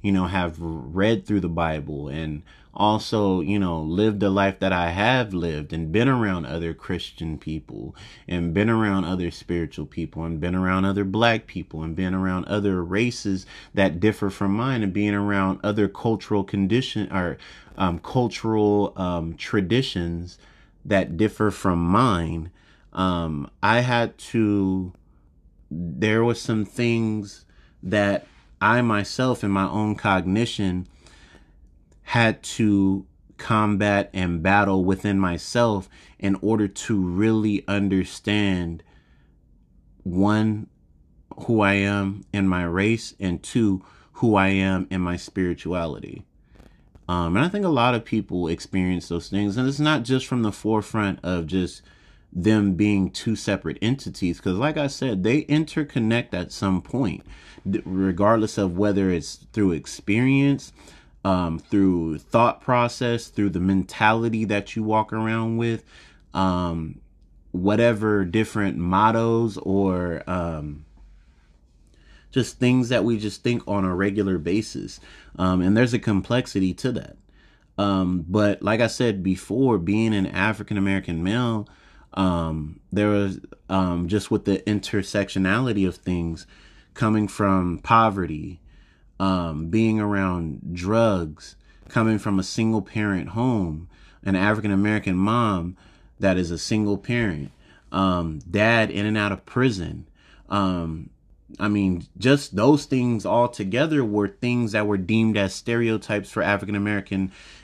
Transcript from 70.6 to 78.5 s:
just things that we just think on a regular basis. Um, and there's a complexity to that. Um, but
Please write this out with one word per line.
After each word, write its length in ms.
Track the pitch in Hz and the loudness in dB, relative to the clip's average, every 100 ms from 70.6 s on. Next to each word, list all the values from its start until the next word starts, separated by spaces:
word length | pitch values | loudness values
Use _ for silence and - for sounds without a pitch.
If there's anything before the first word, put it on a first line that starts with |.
| 76 73 - - - - _ _ _ _ _ _ _ _ - - - | -8 -12 -18 -20 -20 -20 _ _ _ _ _ _ _ _ -20 -20 -6
just 280 | 131 117 - | -2 -2 0
things 320 | 123 127 120 | 2 4 2
that 140 | 123 | 2
we 140 | 104 110 | 2 0
just 240 | 104 - | -4 -4
think 240 | 123 120 - | -2 -2 -2
on 200 | 101 92 | -2 0
a 80 | |
regular 420 | 90 101 101 98 90 | 0 0 0 0 -2
basis. 640 | 76 101 107 - 50 - - - - - | 0 -2 -2 -8 -12 -14 -20 -20 -14 -2
Um, 240 | 92 92 | 0 2
and 120 | 90 | 4
there's 200 | 107 123 | 4 4
a 40 | 117 | 2
complexity 760 | - 98 - 120 131 101 95 | 0 0 0 -2 -2 0 -2
to 180 | 87 131 | -2 -4
that. 240 | 113 - - - - - _ _ - | -4 -8 -20 -20 -20 -20 _ _ -2
Um, 480 | 101 95 90 90 82 | 0 2 0 0 0
but 340 | 104 104 | 2 2